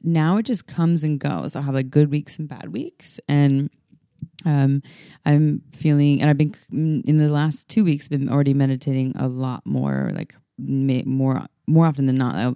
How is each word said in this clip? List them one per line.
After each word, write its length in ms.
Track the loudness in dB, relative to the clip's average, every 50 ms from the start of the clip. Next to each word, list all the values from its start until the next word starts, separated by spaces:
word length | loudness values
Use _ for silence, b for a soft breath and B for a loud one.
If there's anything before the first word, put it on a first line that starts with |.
| -4
now 320 | -2 0 2 2 2 2
it 80 | 0 0
just 240 | -2 -4 -6 -6 -8
comes 340 | -4 0 0 2 2 0 0
and 160 | -2 -2 -2
goes. 380 | -2 -4 -4 -4 -6 -8 -8
I'll 60 | -6 -6
have, 120 | -2 -2
like, 160 | -2 -4 2
good 200 | 4 4 4 4 2
weeks 260 | -2 -6 -8 -10 -12
and 100 | -12 -12
bad 240 | -12 -14 -14 -10 -8
weeks. 460 | -8 -8 -10 -12 _ -18 -18 -16 -12 -4
And, 440 | 0 2 4 4 4 4 2 0 -2 -6 _ _ _ _ _ _ _ _ _ -18 -18 _ -6 -2
um, 380 | 0 2 2 4 2 2 0 B B B B B B B B _
I'm 380 | 2 4 4 4 2 0 -2 -6 -12 -14
feeling, 480 | -4 0 2 2 4 4 4 2 2
and 100 | 2 2
I've 80 | 2 2
been, 160 | 0 -2 -2 -8 -14 _
in 460 | -6 -4 -2 -2 -2 -2 0 2 2
the 120 | 2 4 2
last 400 | 2 0 0 -2 -4 -6 -10 -4
two 140 | -2 0 2
weeks, 240 | 2 0 -2 -4
been 220 | -4 -4 -4 -2 0
already 260 | 0 2 2 2 2
meditating 600 | 2 2 0 0 -2 -4 -2 -2 -2 -2 -2 -4
a 100 | -4 -6
lot 400 | -6 -4 -4 -6 -6 -6 -8 -6
more, 460 | -4 -4 -2 -2 -2 -2 -2 -4 -4 -6
like, 220 | -8 -10 -12 _ _ _ _ _ -12
ma-, 440 | -8 -4 -2 -2 0 0 -2 -2 -2
more, 420 | -2 -2 0 0 0 0 -2 -4 -10 -16 _ _
more 200 | 2 4 4 4
often 200 | 4 2 0 0
than 100 | 0 2
not, 200 | 0 0 -2 -2
I'll, 180 | -2 -2 -2 -2